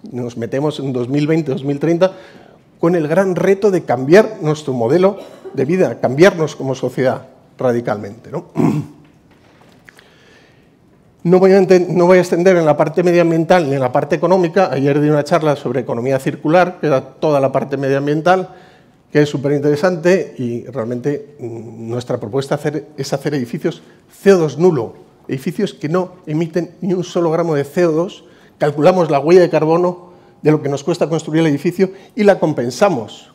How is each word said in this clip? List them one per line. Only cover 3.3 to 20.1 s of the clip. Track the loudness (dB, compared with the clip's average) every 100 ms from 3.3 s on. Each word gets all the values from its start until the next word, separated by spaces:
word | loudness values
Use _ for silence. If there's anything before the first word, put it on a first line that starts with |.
| 0
reto | 0 2 2
de | 0
cambiar | -2 -2 2 2 2 -2
nuestro | -4 -4 -4
modelo | -4 0 2 0 -2 -16 -20 -12
de | -6
vida, | -2 0 0 -2
cambiarnos | -4 4 2 4 -6 -6
como | -8
sociedad | -6 -6 -2 -2 -2 -10 -20 _ _
radicalmente, | -2 -2 -2 -6 -8 -16 -14
¿no? | -14 -12
<clears throat> | -6 -4 -4 -8 -16 _ _ _ _ _ _ _ _ -20 _ _ _ _ _ _ _ _ _ _ _ _ _
No | 2 4
voy | 6
a | 6
enten-, | 6 4 4
no | 2
voy | 4 4
a |
extender | 4 2 4 4
en | 2
la | 2
parte | 2 2
medioambiental | 4 2 2 2 4 4 4
ni | 0
en |
la | 0
parte | 0 0
económica. | -2 2 2 2 0 0
Ayer | 0 0 2
di | 2
una | 0
charla | 2 0 2 -2
sobre | -2 -4
economía | -4 -4 -2 -2
circular, | -2 -4 0 2 2 -2
que | -2
era | -2
toda | -4 -4 0 2
la | 0
parte | -2 -4 -4
medioambiental, | -2 -2 0 -2 2 0 -2 -14 -20 _ _ _ _
que | 0
es | 0
superinteresante, | 0 -2 0 0 0 0 0 2